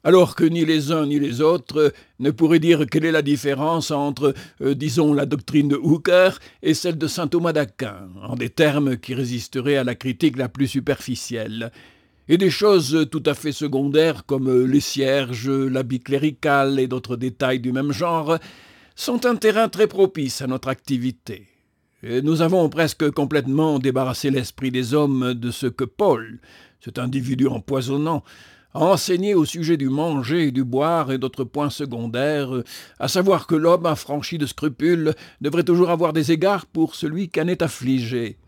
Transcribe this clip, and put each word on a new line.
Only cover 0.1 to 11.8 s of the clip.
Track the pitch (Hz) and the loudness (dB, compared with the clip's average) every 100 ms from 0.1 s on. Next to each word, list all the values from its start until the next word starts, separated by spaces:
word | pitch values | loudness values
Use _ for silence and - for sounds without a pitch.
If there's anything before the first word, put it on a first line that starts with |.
| 180 175 - | 6 6 2
que | |
ni | 165 170 | 0 2
les | 156 156 139 | 0 0 0
uns | 165 | -2
ni | 147 147 | 0 0
les | 139 120 | -2 0
autres | 156 175 - 151 147 - _ - | 2 0 -2 0 0 0 _ -4
ne | 135 | -4
pourraient | 117 160 165 | 2 4 4
dire | 165 160 143 | 6 4 4
quelle | 156 | 0
est | 160 | 2
la | 160 | 2
différence | 143 147 143 135 156 165 - | 2 0 0 -2 0 -2 -2
entre, | 147 143 123 143 - - _ | -2 -2 0 -2 -2 -14 _
euh, | 135 | -2
disons, | 135 151 123 151 | 0 0 2 4
la | 143 135 | 2 0
doctrine | 143 - 151 143 | -4 0 2 4
de | |
Hooker | 143 160 160 185 180 185 - - _ | 2 2 2 4 6 6 2 -18 _
et | - | 0
celle | 156 180 160 | 0 0 -4
de | 151 | -4
saint | 185 160 | -4 -2
Thomas | 170 170 | 0 2
d'Aquin, | 151 135 - 117 95 95 92 | 0 -2 -6 -10 -10 -18 -14
en | 104 123 | -10 -6
des | 117 | -6
termes | - 151 147 139 123 | 2 2 4 0 -2
qui | - | -6
résisteraient | 127 123 120 - 131 131 143 | -6 -4 -6 -6 -4 0 0
à | |
la | 123 120 | 0 -4
critique | 131 120 156 123 | -6 0 0 0
la | 123 | -6
plus | - 135 | -2 -2
superficielle. | 135 123 135 - 120 - 117 110 110 117 - | -2 -2 -4 -4 -8 -6 -8 -8 -8 -10 -12